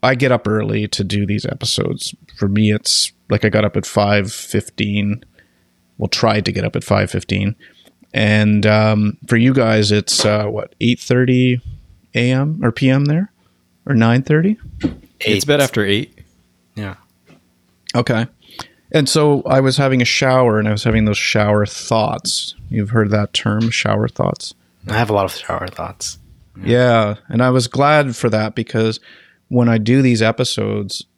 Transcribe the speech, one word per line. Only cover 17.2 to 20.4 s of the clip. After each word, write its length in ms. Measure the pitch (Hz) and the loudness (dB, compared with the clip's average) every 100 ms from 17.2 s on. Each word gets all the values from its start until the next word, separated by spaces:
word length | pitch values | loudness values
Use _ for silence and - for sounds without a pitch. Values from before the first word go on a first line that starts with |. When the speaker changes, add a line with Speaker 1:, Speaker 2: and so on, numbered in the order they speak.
| _ - _ _ _ _ _ | _ -20 _ _ _ _ _
Speaker 1:
Okay. 320 | 120 120 113 120 _ _ - - _ _ | -4 0 -2 -2 _ _ -20 -20 _ _
And 160 | 160 139 | 0 2
so 340 | 160 151 143 | 2 2 2
I 160 | - 135 | 2 2
was 160 | 135 131 | 2 2
having 220 | 139 131 | 2 2
a 40 | 123 | 0
shower, 540 | - 135 127 | 0 2 4